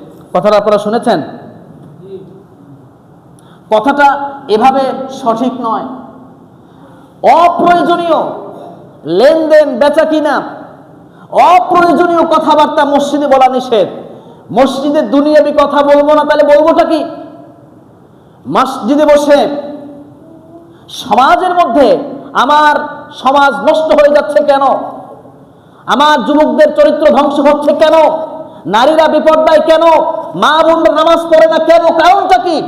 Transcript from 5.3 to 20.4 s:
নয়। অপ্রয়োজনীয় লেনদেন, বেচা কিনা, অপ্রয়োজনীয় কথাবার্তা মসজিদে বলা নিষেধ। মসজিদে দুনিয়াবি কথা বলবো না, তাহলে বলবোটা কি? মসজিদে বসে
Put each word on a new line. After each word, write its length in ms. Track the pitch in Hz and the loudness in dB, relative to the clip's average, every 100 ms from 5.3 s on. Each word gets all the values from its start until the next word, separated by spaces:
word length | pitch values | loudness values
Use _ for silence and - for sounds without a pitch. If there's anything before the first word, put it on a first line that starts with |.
| 226 254 - | -4 -4 -6
নয়। 220 | 233 208 254 - - - - - - - - - - - - - 196 | -6 -6 -8 -14 -18 -20 -20 -20 -20 -20 -20 -20 -20 -20 -20 -4 0
অপ্রয়োজনীয় 840 | 302 349 349 339 349 302 339 339 285 - - - - - - - - | 2 2 2 0 2 0 -2 -2 -2 -4 -10 -16 -18 -20 -20 -20 -16
লেনদেন, 720 | 143 175 262 320 311 311 285 247 | -6 0 2 2 2 2 2 0
বেচা 260 | 285 302 | 0 0
কিনা, 380 | 311 311 302 240 - - - - - - - - - | 0 0 -2 -4 -6 -14 -20 -20 -20 -20 -20 -20 -6
অপ্রয়োজনীয় 960 | 196 285 359 349 349 349 320 349 339 320 | 0 4 2 2 0 2 2 0 0 0
কথাবার্তা 580 | 320 311 302 294 302 | -2 0 0 0 0
মসজিদে 420 | 285 285 285 294 285 | -2 -2 -2 -4 0
বলা 220 | 269 262 | 2 2
নিষেধ। 400 | 254 - 226 175 - - - - - - | 0 -2 -2 -2 -6 -18 -20 -20 -20 -8
মসজিদে 500 | 196 269 277 294 302 | -2 -2 -2 -4 -2
দুনিয়াবি 500 | 240 277 294 302 285 | -2 -2 2 2 2
কথা 300 | 285 285 285 | 0 0 0
বলবো 320 | 285 285 294 | 2 2 2
না, 100 | 302 | 0
তাহলে 180 | 294 294 | 2 0
বলবোটা 420 | 294 294 320 320 | 2 2 2 2
কি? 200 | 320 320 - - - - - - - - - _ - _ _ - - | 0 -2 -6 -12 -18 -20 -20 -20 -20 -20 -20 _ -20 _ _ -20 -6
মসজিদে 560 | 180 262 - 202 294 | -4 -4 -4 -2 0
বসে 440 | 302 285 294 285 214 - - - - - - - - - | 2 2 2 0 0 -6 -10 -14 -18 -20 -20 -20 -20 -20